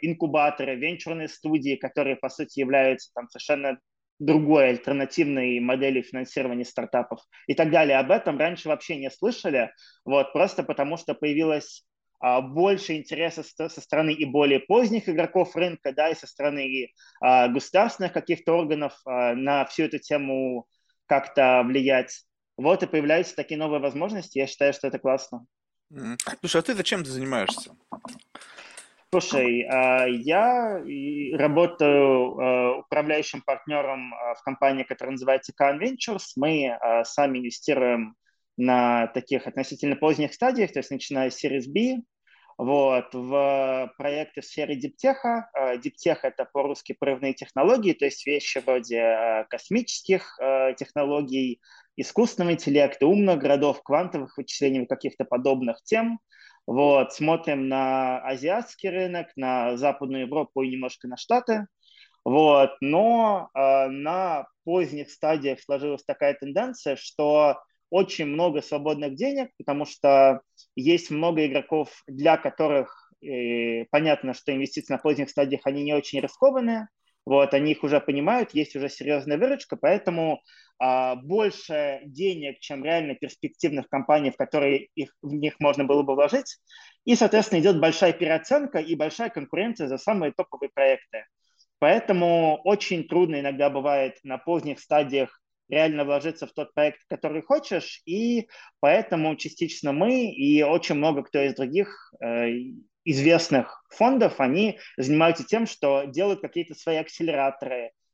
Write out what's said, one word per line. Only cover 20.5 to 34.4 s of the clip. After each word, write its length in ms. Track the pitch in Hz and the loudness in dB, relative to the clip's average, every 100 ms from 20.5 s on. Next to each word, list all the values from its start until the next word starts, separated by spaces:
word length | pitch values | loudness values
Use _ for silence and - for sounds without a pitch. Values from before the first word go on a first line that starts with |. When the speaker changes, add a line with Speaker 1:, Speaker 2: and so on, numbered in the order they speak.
| 120 - _ _ _ - | -6 -10 _ _ _ 0
Speaker 1:
как-то 560 | 143 - 143 127 127 | 0 2 4 6 6
влиять. 600 | 120 135 131 131 127 - _ _ _ - | 4 2 2 2 0 -10 _ _ _ -2
Вот 260 | 143 185 | 2 2
и 40 | 185 | 0
появляются 480 | 156 143 165 180 - | 0 2 2 0 -6
такие 200 | - 156 | -8 -6
новые 220 | 156 147 | -4 -2
возможности. 580 | 139 135 196 208 - 135 | -2 -4 -6 -6 -6 -4
Я 100 | 135 | -4
считаю, 240 | - 143 | 0 0
что 160 | 135 135 | 0 -6
это 100 | 127 | -4
классно. 480 | 135 135 - 120 123 _ _ _ _ | -2 -2 -4 -18 -18 _ _ _ _
Speaker 2:
Мгм. 260 | 143 113 120 - - | -14 -10 -8 -8 -8
Слушай, 180 | 175 165 | -2 -2
а 20 | |
ты 120 | 165 | 0
зачем 300 | 208 - 196 | -4 -2 -4
ты 60 | 139 | -6
занимаешься? 600 | 131 135 120 95 - - - - - - - _ - - - - - - _ - | -6 -4 -2 -2 -4 -8 -20 -18 -18 -18 -20 _ -20 -20 -20 -20 -20 -20 _ -2
Speaker 1:
Слушай, 500 | 185 - 139 123 120 | -2 0 0 2 0
а, 440 | 120 131 127 127 127 | 0 2 4 2 2
я 760 | 120 135 180 240 247 226 185 143 | -2 0 2 2 2 -2 -6 -8
и 460 | 143 143 147 139 | -8 -6 -6 -4
работаю, 1040 | 147 151 151 170 170 147 143 135 131 127 - | 0 2 4 2 4 4 6 6 4 2 0
э, 400 | 127 123 123 135 | 0 2 2 0
управляющим 600 | - 147 147 151 151 143 | -2 -2 0 -2 -2 -6
партнёром, 720 | - 135 151 147 139 131 123 | -4 -4 -2 -2 -2 -4 -10
а, 200 | 117 120 | -8 -8
в 80 | 117 | -6